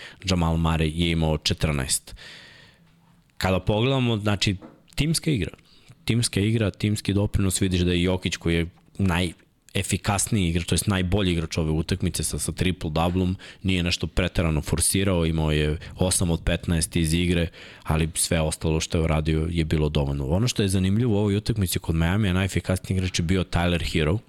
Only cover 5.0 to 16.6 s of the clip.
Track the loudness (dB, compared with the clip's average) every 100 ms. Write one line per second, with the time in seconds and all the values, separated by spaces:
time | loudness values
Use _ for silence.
5 | -2 0 0 -2 -2 -8 _ -20 -20 -8
6 | -2 0 0 0 2 2 0 0 0 0
7 | 0 0 2 2 0 2 2 2 2 2
8 | 2 0 -2 -4 0 0 -2 -6 _ -2
9 | 0 2 -2 -6 _ _ _ -6 -2 -2
10 | 0 -2 0 0 2 0 0 -2 0 0
11 | 2 0 2 0 -2 -2 0 0 -2 -2
12 | -2 -2 -4 -4 -4 -2 -2 -2 -4 0
13 | 0 2 0 -2 -8 -6 -2 0 0 -2
14 | -4 -2 -2 0 0 0 0 -2 0 0
15 | 2 2 2 0 0 2 0 -2 -6 -2
16 | 0 0 0 0 0 -2